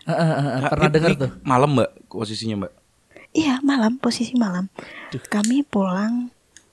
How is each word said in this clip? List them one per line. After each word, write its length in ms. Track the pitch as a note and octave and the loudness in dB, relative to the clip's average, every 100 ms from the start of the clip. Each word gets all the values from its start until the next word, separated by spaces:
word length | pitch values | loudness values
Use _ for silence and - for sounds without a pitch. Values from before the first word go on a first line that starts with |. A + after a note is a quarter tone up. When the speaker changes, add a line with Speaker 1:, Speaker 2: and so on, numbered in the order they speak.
Speaker 1:
Heeh, 60 | - | -4
heeh, 320 | D#3+ E3 D3+ | 0 2 2
heeh. 220 | C#3+ B2+ | 0 0
Speaker 2:
Kak, 100 | C#3 | 0
Speaker 1:
Pernah 160 | D3+ D#3 | 2 2
Speaker 2:
ini, 80 | D#3 | 4
Speaker 1:
denger 160 | E3 | 2
Speaker 2:
ini 80 | F#3 | 2
Speaker 1:
tuh? 100 | C3 - | -2 -4
Speaker 2:
malam, 260 | - B2+ D3 | 0 4 4
Mbak, 160 | C3+ G#2+ - - | 4 2 -2 -14
posisinya, 480 | F#2+ G#2+ G#2+ A2 G#2 | -8 -6 -6 -4 -4
Mbak? 140 | F#2+ - _ _ _ - - | -6 -12 _ _ _ -20 -6
Speaker 3:
Iya, 200 | D#4 D#4 B3+ | -2 0 0
malam, 300 | C#4 C#4 A3 B3+ | 0 2 2 0
posisi 360 | A#3+ A#3 A3+ | -2 -2 -2
malam. 320 | B3 G#3+ F3+ F#3+ - - - - | 0 0 -2 -6 -10 -18 -18 -12
Speaker 1:
Duh. 100 | C3 | -12
Speaker 3:
Kami 400 | - G#3 G#3+ C4 | -4 -2 2 0
pulang 680 | C#4+ G#3 F#3+ F3+ G#3+ A#3+ B3 - _ - _ | 0 0 0 0 -2 -2 -6 -12 _ -20 _